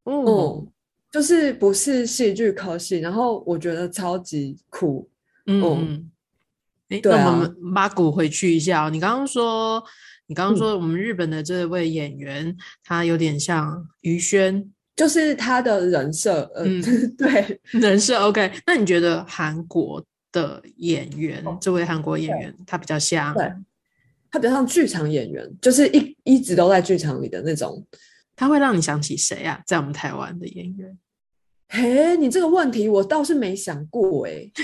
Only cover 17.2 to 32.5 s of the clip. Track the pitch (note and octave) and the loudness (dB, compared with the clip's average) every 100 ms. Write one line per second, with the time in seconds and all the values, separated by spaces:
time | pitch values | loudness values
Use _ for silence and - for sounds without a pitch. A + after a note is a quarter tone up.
17.2 | C4+ A3+ G3+ - - A#3 G#3 G3 G#3+ A#3 | 2 2 0 -6 -4 2 4 4 4 4
18.2 | G#3 G#3 F#3+ - - D#4+ F#3 F3 E3+ E3 | 4 4 0 -2 0 2 4 4 2 0
19.2 | F3+ - D#3 D#3+ E3 E3+ - D3 - _ | -4 -6 -4 -4 -4 -4 -2 -6 -16 _
20.2 | _ F3 D3 - - - E3+ C#3+ C3+ C#3+ | _ -4 -4 -6 -20 -6 -2 -2 -4 -8
21.2 | D#3 C3 D#3+ F3 F#3+ F3+ E3+ D#3+ D#3 D#3 | -8 -8 -10 -6 -2 0 0 -4 -4 -4
22.2 | D#3 - - - - F3 - D#3 - E3 | -4 -6 -8 -14 -10 -8 -4 -4 0 -2
23.2 | D3 G3 D#3+ F#3 - _ _ _ _ _ | -2 -2 -4 -6 -18 _ _ _ _ _
24.2 | _ D4+ A3+ C4+ B3+ E4+ A#3+ F3 D3+ D3 | _ 0 2 2 2 2 0 0 -2 -2
25.2 | G#2+ C2 A#1 - B3+ B3+ C#4 D4 - - | -4 -8 -12 0 4 6 6 6 4 -2
26.2 | A#3 C4 - F3+ F3 F#3 F3 F3+ D3+ C3 | 4 4 4 4 6 6 4 2 0 -4
27.2 | C3 F2+ D3+ D3 C#2+ - - - _ _ | -6 -6 -4 -4 -4 -8 -18 -20 _ _
28.2 | _ - C4 D4 C4+ F#3 D3+ D3 D3+ - | _ -2 4 4 4 2 0 -2 -4 -4
29.2 | - - D#3+ E3 - E3 C#3+ D3 D3 C#3 | -4 -4 -6 -8 -2 -2 -2 -6 -8 -8
30.2 | C3+ F3 F3 F3 F3+ F#3+ F#3+ F#3+ _ _ | -10 -12 -14 -14 -12 -14 -16 -20 _ _
31.2 | _ _ _ _ _ - A#3+ C4 E4 F4 | _ _ _ _ _ -2 2 4 4 2
32.2 | C4 F4+ D#4+ | 2 2 2